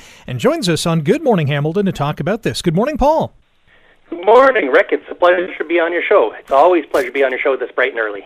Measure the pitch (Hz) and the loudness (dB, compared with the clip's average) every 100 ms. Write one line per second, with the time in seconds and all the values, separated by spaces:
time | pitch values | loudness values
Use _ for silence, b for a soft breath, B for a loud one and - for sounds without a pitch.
0 | B B - 123 208 330 185 156 175 165 | B B -12 -2 0 0 -2 -2 0 0
1 | 151 285 302 196 143 147 151 180 196 - | 0 0 0 0 0 -2 -2 -2 -2 -2
2 | 147 147 151 226 151 117 175 165 262 302 | -4 -4 -6 -4 -4 -4 -2 0 -2 0
3 | 277 311 147 - _ _ b b b b | 0 2 -2 -10 _ _ b b b b
4 | _ 170 190 247 269 254 139 156 202 - | _ -2 4 6 6 2 2 2 2 -4
5 | - - 175 180 185 - 160 170 165 175 | -6 0 2 2 -2 -8 -4 -2 0 -2
6 | - 202 110 - - 139 170 175 143 156 | 0 2 2 -4 0 4 4 2 0 -4
7 | 123 135 131 127 143 127 117 - 131 117 | -2 -2 -2 0 -2 -2 -4 -4 -4 -2
8 | 107 101 | -6 -8